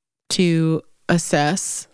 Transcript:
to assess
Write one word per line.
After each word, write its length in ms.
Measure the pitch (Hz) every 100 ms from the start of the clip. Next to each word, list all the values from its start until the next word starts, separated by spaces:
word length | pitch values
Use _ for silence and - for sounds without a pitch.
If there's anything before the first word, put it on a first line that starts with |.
| _ _ -
to 520 | - 175 165 160 160 - _ -
assess 800 | 170 - 156 147 190 - - -